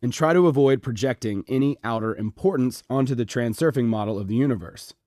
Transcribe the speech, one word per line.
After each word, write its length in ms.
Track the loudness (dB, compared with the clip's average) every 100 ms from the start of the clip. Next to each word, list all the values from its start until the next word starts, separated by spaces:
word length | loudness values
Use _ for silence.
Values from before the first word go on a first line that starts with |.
and 120 | -6
try 200 | 0 2
to 140 | 4 4
avoid 360 | 4 4 4
projecting 600 | 0 -2 -2 -2 -4 -4 -2
any 280 | 0 0 -2
outer 320 | -4 -4 -4
importance 680 | -4 -6 -2 0 2 0 -4 -4
onto 260 | -2 0
the 120 | -2 -2
transurfing 600 | -2 -2 0 0 2 0
model 320 | 0 -2 -4
of 100 | -2
the 80 | 0
universe. 580 | 0 -2 -6 -16 -20 -20